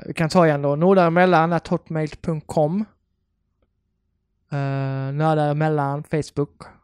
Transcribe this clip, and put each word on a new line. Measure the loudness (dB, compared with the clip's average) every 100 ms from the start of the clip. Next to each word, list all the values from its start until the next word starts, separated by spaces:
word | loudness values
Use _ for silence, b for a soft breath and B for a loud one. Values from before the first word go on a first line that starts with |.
| -12
vi |
kan | -4 0
ta | 4 4
igen | 2
då, | -2 2
nordaremellan | 4 4 4 4 4 4 2
at | -2 -2
hotmail | -6 -4 -6 -6 -6
punkt | -8 -8 -4
com. | 0 0 0 -6 _ _ _ _ _ _ _ _ _ _ _ _ _ _ _ -10
Eh, | -6 -4 -4 -4 -4 -6
Nördar | -2 0 0 0
emellan, | 0 0 0 -2 -6
Facebook. | -6 -6 -6 -6 -6 _ -20 _